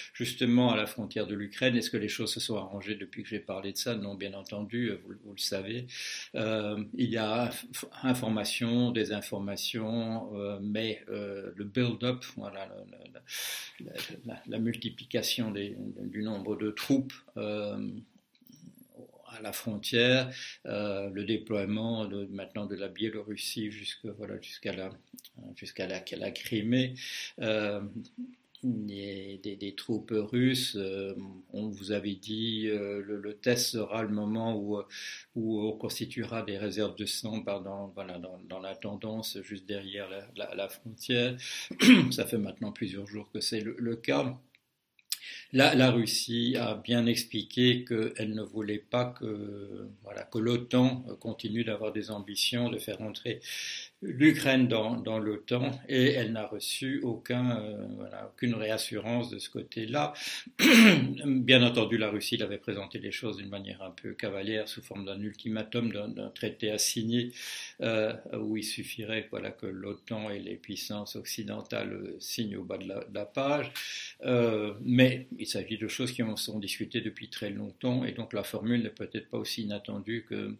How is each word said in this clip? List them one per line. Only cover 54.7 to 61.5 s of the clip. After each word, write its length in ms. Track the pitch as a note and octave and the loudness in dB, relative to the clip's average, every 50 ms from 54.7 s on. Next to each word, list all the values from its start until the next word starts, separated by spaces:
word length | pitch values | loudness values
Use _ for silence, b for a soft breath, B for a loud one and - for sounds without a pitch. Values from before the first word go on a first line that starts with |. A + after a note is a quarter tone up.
| A#2 A2 A2 A2+ A#2+ | 6 4 2 2 0
dans 240 | A#2 - A2+ A2 A2 | -2 -2 0 0 0
l'otan, 520 | G#2+ G#2+ G#2 G#2 - - B2 B2 C3 - A#2+ - - - | 0 0 -2 -2 -2 0 2 2 2 0 -2 -4 -4 0
et 180 | C#3 B2+ B2+ C#3+ - | 4 6 6 6 6
elle 180 | B2+ A2+ G#2+ | 4 2 0
n'a 160 | A#2 A2 G#2+ - | -2 -4 -4 -6
reçu 540 | A2 G#2 - - - - C3+ C3 C#3 - - | -6 -6 -4 -4 -4 -2 -2 -2 -2 -2 -2
aucun, 540 | B2 A2+ - - - B2 B2 B2+ B2 A#2 G#2+ | -2 -2 -4 -2 -2 0 2 2 2 2 0
euh, 280 | G#2+ G#2+ G#2 G#2 G2+ G2+ G#2 G2+ | -2 -4 -6 -6 -8 -8 -10 -10
voilà, 340 | G2+ G2 G2+ G2+ G#2 G2+ - | -10 -10 -10 -10 -12 -12 -6
aucune 220 | - B2+ A#2+ A#2 | -2 0 0 0
réassurance 760 | G#2+ G#2+ G#2+ A2 A2 - - G#2+ G#2+ G2 A#2 A#2+ B2 A#2 - | 0 0 0 0 0 -2 -2 -4 -4 -2 0 0 0 0 -2
de 80 | G#2 G2+ | -6 -8
ce 120 | - - | -8 -8
côté-là. 600 | - - - - - A2+ A2 A2 C3 D3 D3 D3 - B B B B B B B - - | -8 -8 -8 -8 -6 -6 -4 -2 0 0 0 0 -2 B B B B B B B 2 6
<clears throat> 680 | - C4+ C4 A#3 A3+ G#3+ F3 C#3+ B2+ C3+ C#3 - D3 | 10 12 12 12 12 12 12 10 6 2 0 0 2
Bien 360 | C#3+ C3+ C3 A#2+ A2+ | 2 4 6 8 10